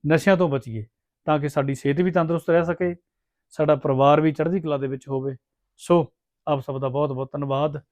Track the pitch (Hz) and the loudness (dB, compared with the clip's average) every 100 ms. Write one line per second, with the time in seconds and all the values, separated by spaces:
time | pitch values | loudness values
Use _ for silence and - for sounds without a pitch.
0 | 147 160 196 185 175 139 120 113 107 _ | 2 2 4 2 2 -2 -6 -12 -12 _
1 | _ _ - 151 143 143 139 135 139 143 | _ _ -2 0 0 -2 -2 -2 -2 0
2 | 180 180 160 170 - 165 170 175 180 175 | 0 0 0 -2 2 0 2 -2 -4 -4
3 | _ _ _ _ _ - 151 147 143 131 | _ _ _ _ _ -2 2 2 2 4
4 | 139 147 156 147 160 185 160 143 135 135 | 4 6 2 0 -2 -2 -2 -4 -4 -8
5 | 139 135 135 131 _ _ _ _ - 175 | -8 -6 -6 -10 _ _ _ _ 2 2
6 | 147 _ _ _ - 143 131 135 135 135 | 2 _ _ _ -4 -4 -4 -6 -4 -2
7 | 147 131 131 143 143 135 151 143 _ | -2 -4 -8 -6 -4 -2 -2 -4 _